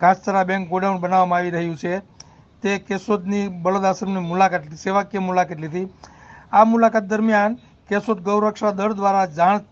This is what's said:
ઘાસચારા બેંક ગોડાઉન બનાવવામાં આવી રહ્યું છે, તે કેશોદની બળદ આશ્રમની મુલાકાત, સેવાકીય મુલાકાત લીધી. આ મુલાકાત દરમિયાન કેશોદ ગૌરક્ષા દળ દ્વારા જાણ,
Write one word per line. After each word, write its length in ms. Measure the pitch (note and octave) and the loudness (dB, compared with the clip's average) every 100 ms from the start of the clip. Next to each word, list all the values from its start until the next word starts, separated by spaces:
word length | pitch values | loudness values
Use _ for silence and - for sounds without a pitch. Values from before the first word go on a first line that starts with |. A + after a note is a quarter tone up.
ઘાસચારા 440 | F3 F#3+ - F#3+ | 2 4 0 0
બેંક 240 | F#3 F#3+ E3+ | 0 -2 -2
ગોડાઉન 320 | F#3 G3 F#3 | -2 -2 -2
બનાવવામાં 380 | F3 F#3 F3+ F3 | 0 2 2 0
આવી 120 | F3 | -2
રહ્યું 260 | E3+ E3+ D#3 | -2 -4 -6
છે, 180 | E3+ F#3+ - _ - _ _ _ | -6 -6 -8 _ -20 _ _ _
તે 120 | G3 G3 | -4 -4
કેશોદની 680 | - G3 G#3 G#3 F#3 G3+ G3+ F3+ | -4 -8 -2 -2 -2 -4 -4 -4
બળદ 220 | F3+ G3 | -2 0
આશ્રમની 440 | F#3+ F#3 F#3+ F#3+ E3+ | 0 0 -4 -4 -4
મુલાકાત, 340 | F3+ F#3+ F3 D3+ | 2 2 2 -6
સેવાકીય 480 | D#3 F#3+ G3 G3 G3+ | -10 -2 -2 -2 -4
મુલાકાત 400 | F#3 F#3 E3+ D#3 | -2 0 -2 -4
લીધી. 260 | D#3 F3 F#3+ - - - - - - | -8 -8 -8 -12 -20 -20 -20 -20 0
આ 120 | G3+ | 4
મુલાકાત 400 | A3 A3+ A3+ A3+ | 4 6 4 2
દરમિયાન 540 | G3 G#3+ A3 G#3 G#3 B3 - _ - | -2 -2 2 2 2 -2 -12 _ -4
કેશોદ 300 | G3+ G#3+ G3 | -4 -2 -4
ગૌરક્ષા 500 | F#3 G#3 G#3+ G#3 G#3+ | 0 2 0 0 -2
દળ 220 | G3 G#3 | 0 -2
દ્વારા 320 | G3+ G3 G3 F#3 | 0 2 2 0
જાણ, 340 | D3+ F3+ G#3 G#3 | 2 2 2 -4